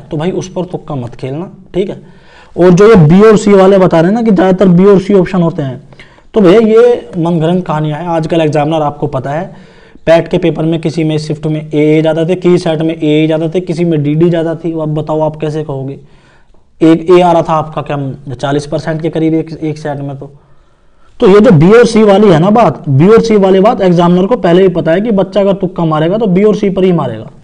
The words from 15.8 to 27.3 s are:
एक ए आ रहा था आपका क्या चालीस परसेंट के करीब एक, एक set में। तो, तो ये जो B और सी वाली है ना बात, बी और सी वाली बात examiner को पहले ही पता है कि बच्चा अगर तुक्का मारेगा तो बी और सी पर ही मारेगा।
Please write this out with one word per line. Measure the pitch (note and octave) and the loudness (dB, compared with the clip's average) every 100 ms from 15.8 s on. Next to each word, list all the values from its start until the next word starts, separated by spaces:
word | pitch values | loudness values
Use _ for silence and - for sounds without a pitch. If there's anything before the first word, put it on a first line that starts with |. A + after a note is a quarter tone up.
| C3+ C#3 - _ _ _ _ _ _ - | -10 -14 -20 _ _ _ _ _ _ -2
एक | D#3+ E3 E3 | 2 2 4
ए | F3+ | 4
आ | F3+ | 4
रहा | E3 | 0
था | D#3+ D#3 | 0 -4
आपका | D#3 D#3+ | -4 -8
क्या | C3+ D3 C3+ B2 - B2 | -8 -8 -8 -10 -14 -10
चालीस | C#3 C#3+ D3 | -6 -6 -6
परसेंट | - E3 D#3 | -8 -6 -6
के | D#3+ | -6
करीब | D#3+ D#3+ D#3+ | -4 -2 -2
एक, | D#3+ | -4
एक | D#3 D#3 D3+ | -8 -8 -8
set | D3+ C#3+ | -8 -8
में। | C#3 C#3 | -10 -12
तो, | C#3 - _ _ _ _ _ _ _ - | -16 -20 _ _ _ _ _ _ _ -2
तो | A3+ | 4
ये | G3+ | 4
जो | G#3+ | 6
B | D#3+ E3+ | 6 6
और | A3+ A#3 | 6 4
सी | G#3+ | 4
वाली | G#3+ G3 G#3+ | 2 4 4
है | D#3 | 4
ना | F3+ | 2
बात, | A3+ A3 - - | 2 2 -2 -2
बी | C3+ F3+ | 2 4
और | A3+ | 4
सी | A3+ G#3+ | 4 2
वाली | F#3+ F#3+ | 2 2
बात | G3 B3 | 2 2
examiner | F#3 F3 F3 F3+ F#3+ | 0 2 2 2 0
को | B3 | 0
पहले | F#3 E3+ | 2 2
ही | F#3+ | 2
पता | E3+ D#3 | 0 -2
है | E3+ | -2
कि | A3+ | 0
बच्चा | G3 F#3 G#3 | -2 -2 -2
अगर | G3 F#3+ | -2 -2
तुक्का | F3+ - E3 | -4 -4 -2
मारेगा | D#3 D#3+ G#3+ | -2 -2 -2
तो | A3+ | -2
बी | F3 | 0
और | G#3 G#3 | 0 0
सी | G3+ | -2
पर | F#3+ | 0
ही | F#3 | 0
मारेगा। | F3 C3+ A2 A#2+ | 0 -4 -10 -14